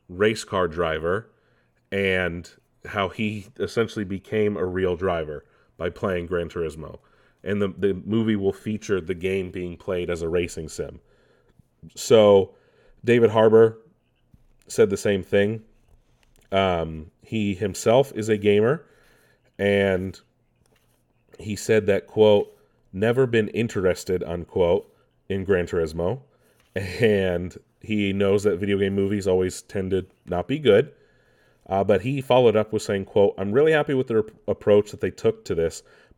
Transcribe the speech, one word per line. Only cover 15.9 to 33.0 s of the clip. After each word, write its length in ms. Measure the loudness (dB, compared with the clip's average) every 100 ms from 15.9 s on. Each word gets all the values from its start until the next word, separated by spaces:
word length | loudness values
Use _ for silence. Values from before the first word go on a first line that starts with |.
| _ _ _ _ _ -4
Um, 580 | 0 2 0 -4 -8 -16 _
he 320 | -8 -4 -2 -2
himself 560 | -6 -2 2 2 2
is 160 | -4 -2
a 80 | 0
gamer, 480 | 2 4 2 -2 -8 _ _ _ _ _ _ -4
and 640 | 0 2 2 0 -4 -10 _ _ _ _ _ _ _ _ _ _ _ -16
he 160 | -10 -8
said 320 | 0 2 2
that, 180 | -2 -2
quote, 500 | 4 6 6 2 _ _ _ _
"Never 320 | -2 0 2 2
been 220 | 0 0
interested," 760 | -2 -4 0 0 0 -2 -4
unquote, 680 | -4 -8 -6 0 2 2 -2 _ _ _ -8
in 180 | -6 0
Gran 200 | 0 0
Turismo. 560 | -2 -2 -2 -4 -6 _ _ _ _ _ -10
And 840 | -8 0 2 2 0 -2 -6 -12 _ _
he 320 | -6 -2 -2
knows 300 | 0 2 2
that 140 | 0 -2
video 200 | -2 0
game 160 | 0
movies 340 | 0 -2 -2 0
always 360 | 0 0 -6
tend 280 | -10 -8 -4
to 140 | -4 -6 _ -8
not 200 | -6 -4
be 120 | -2
good. 340 | 4 4 4 -6 _ _ _ _ _ _ -4
Uh, 180 | -2
but 180 | 2 0
he 200 | 0 -6
followed 340 | 2 4 6 4
up 160 | 0
with 120 | -4
saying, 220 | -4 -6